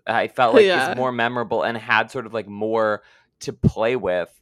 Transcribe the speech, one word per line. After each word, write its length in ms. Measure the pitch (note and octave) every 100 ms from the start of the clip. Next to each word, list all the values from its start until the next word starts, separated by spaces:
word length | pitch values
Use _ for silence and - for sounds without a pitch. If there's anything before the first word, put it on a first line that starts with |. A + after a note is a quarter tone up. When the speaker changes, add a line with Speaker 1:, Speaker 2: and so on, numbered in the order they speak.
| -
Speaker 1:
I 220 | A2 G#2
felt 260 | - A#2+
like, 120 | A3 G3
Speaker 2:
Yeah. 240 | E3+ C3+
Speaker 1:
is 40 | -
more 160 | B2+
memorable 500 | B2 A#2 B2 G#2+ A2+
and 140 | D#2+ A#2
had 340 | A#2+ A2 A2+
sort 160 | C3 A2
of, 60 |
like, 120 | A2 G2
more 540 | G2+ A2 A2+ A2 G#2 - _ _ _
to 120 | -
play 440 | - - - A2+ B2+
with 340 | G2 F2+ E2+ _